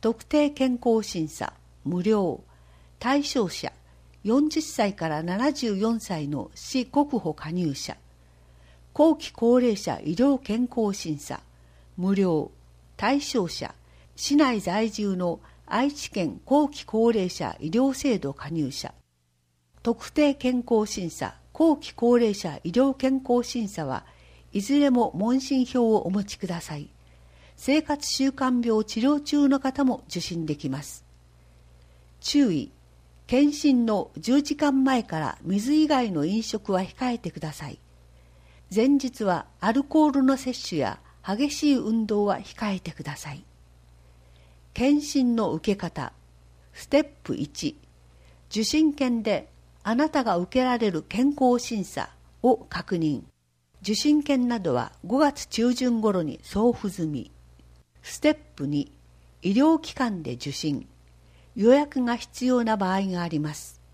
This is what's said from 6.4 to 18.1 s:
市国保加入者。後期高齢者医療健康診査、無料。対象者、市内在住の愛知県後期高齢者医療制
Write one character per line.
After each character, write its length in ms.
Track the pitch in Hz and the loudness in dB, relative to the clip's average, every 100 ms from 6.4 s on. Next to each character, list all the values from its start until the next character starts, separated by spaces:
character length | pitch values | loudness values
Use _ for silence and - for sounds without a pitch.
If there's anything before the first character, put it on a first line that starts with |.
| - | -8
市 320 | - - 262 247 | -14 -6 -4 0
国 220 | - 285 | 0 0
保 260 | 247 175 | 0 -4
加 180 | 151 151 | -6 -6
入 220 | 175 170 | -2 -2
者。 240 | 135 - - - _ _ _ _ - - - - | -4 -8 -12 -16 _ _ _ _ -20 -20 -20 -20
後 220 | - 311 302 | 4 4 4
期 160 | - | -4
高 280 | - 233 247 | 0 4 4
齢 180 | 247 202 | 4 0
者 220 | - 120 | -4 -6
医 100 | - | -4
療 240 | 175 262 269 | 2 2 2
健 300 | - 220 247 | -2 -2 -2
康 260 | - 214 | 0 -2
診 240 | 196 165 147 | -2 -6 -8
査、 240 | - - - _ _ _ - - | -8 -12 -14 _ _ _ -20 -6
無 160 | 180 | 0
料。 380 | 196 190 160 - - _ _ _ - | 2 2 2 -2 -10 _ _ _ -4
対 220 | 208 277 | 0 0
象 280 | 285 254 175 | 0 -2 -2
者、 260 | - - - _ - - - | -6 -12 -14 _ -20 -20 -10
市 200 | - 285 | 0 4
内 240 | 285 226 | 4 2
在 320 | 185 190 220 | -2 -2 -2
住 240 | 214 208 185 | -2 -4 -2
の 240 | 180 165 - - - | -2 -4 -12 -20 -6
愛 160 | 208 277 | -2 -2
知 180 | 285 - | -2 -10
県 300 | - 165 95 | -4 -4 -6
後 240 | - 277 285 | 2 2 2
期 180 | 294 - | -2 -6
高 280 | 220 233 | 2 4
齢 160 | 226 185 | 4 0
者 260 | - 139 - | -4 -8 -6
医 80 | - | -2
療 240 | 196 269 | 2 2
制 260 | 262 285 | 0 0